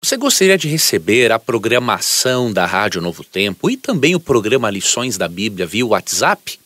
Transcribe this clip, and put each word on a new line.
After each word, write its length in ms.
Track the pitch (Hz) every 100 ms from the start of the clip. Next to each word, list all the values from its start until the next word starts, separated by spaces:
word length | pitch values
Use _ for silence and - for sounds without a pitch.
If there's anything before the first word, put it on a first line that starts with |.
Você 140 | - 269
gostaria 400 | 277 - 190 190
de 100 | 156
receber 640 | 156 - 104 82 110 120
a 60 | 110
programação 1120 | - 117 107 120 123 98 - - 127 127 123
da 140 | 98 87
Rádio 340 | 92 104 90
Novo 240 | 85 85
Tempo 460 | 76 92 101 95 180
e 80 | 262
também 360 | - 208 135
o 60 | 180
programa 480 | 165 127 104 127 117
Lições 480 | 98 - - 127 104
da 100 | 87
Bíblia 400 | 87 107 98 87
via 200 | 104 123
WhatsApp? 760 | 104 - - 139 202 - -